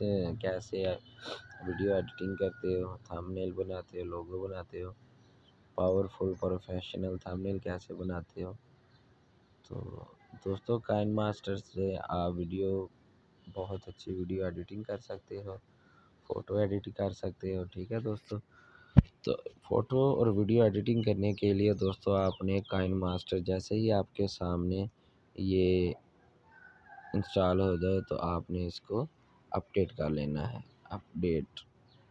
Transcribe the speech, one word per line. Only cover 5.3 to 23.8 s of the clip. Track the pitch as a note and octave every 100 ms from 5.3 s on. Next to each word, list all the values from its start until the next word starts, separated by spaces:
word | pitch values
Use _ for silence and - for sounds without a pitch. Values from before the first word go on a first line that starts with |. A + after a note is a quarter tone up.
| - - - _ -
powerful | F#2 F#2+ F#2+ - F#2+
professional | F#2 F#2+ F#2 - F#2 F2+ F#2 F#2+ F#2
thumbnail | F#2+ F2+ F#2+ F#2+
कैसे | - F2+ -
बनाते | F2+ F#2 F2+ E2 -
हो। | F2+ G#2 _ - _ - _ _ _ _ _ _ -
तो | - - - - - - -
दोस्तों, | G2 G2 - A#2
काइन | - G#2 G#2
मास्टर | G#2+ G#2+ G2+ - G2
से | - - F#2+ F#2
आप | - F2 F2
video, | F2 E2+ F#2 F#2+ F#2+ F#2 - _ _ _ _ -
बहुत | G2 F#2+ F#2+ -
अच्छी | - -
video | F#2 F2+ F#2+ F#2
editing | F2 F2 G2+
कर | G#2+ G2+
सकते | - G2 - G2
हो, | G2+ F#2+ - _ _ - _ _ -
photo | - - G2+
edit | G2+ G2+ -
कर | - G2
सकते | - G2 F2+ F#2+
हो। | F#2
ठीक | F2+ F#2 F#2+
है | A2+
दोस्तों, | A2+ G#2 - G#2+ - - - - - - - -
तो | - - - - -
photo | A2+ A2 C3 C3+
और | - A2+
video | G2+ G#2 A2+
editing | A2 G2+ A2 A#2
करने | G#2+ G2 G2+
के | F#2+ G2+
लिए | G2 G#2
दोस्तों | F#2+ F#2+ F#2+ - G2
आपने | F#2+ F#2 F#2+ G2
काइन | - F#2+ F#2
master | F#2+ F2+ F2+ - F#2
जैसे | F2+ F#2 -
ही | G#2+